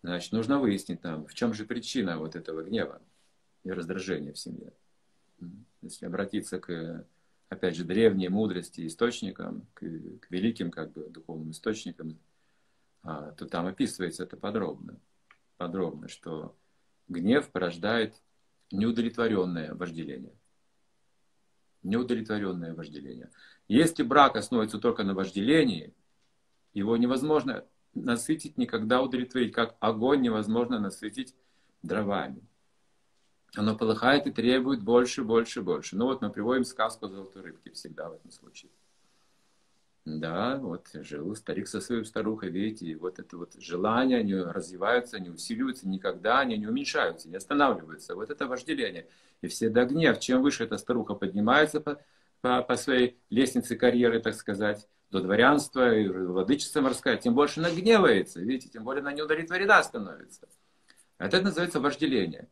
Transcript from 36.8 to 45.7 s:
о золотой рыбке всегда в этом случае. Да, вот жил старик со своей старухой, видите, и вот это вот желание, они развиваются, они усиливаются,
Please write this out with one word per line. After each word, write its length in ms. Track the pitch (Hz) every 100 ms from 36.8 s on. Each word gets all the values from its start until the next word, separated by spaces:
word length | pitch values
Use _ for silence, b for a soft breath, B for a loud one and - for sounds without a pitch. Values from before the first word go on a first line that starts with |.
| 110 - 104
о 40 |
золотой 320 | 98 95 95
рыбке 280 | 90 - -
всегда 380 | - - 76 80
в 40 |
этом 180 | - -
случае. 400 | - - - - _ _ _ _ _ _ _ _ _ _ _ _ _
Да, 540 | 78 78 80 85 113 139
вот 320 | 123 85 -
жил 420 | - 76 73 82 107
старик 320 | - 85 101
со 140 | 104
своей 220 | - 117
старухой, 460 | 110 113 107 110 92
видите, 340 | 87 107 110 85
и 100 | 78
вот 220 | 90 -
это 200 | - 87
вот 180 | 85 -
желание, 640 | - 90 101 117 131 123
они 160 | 104 98
развиваются, 840 | 87 95 90 90 98 123 - 110
они 120 | 90
усиливаются, 580 | 82 - 113 131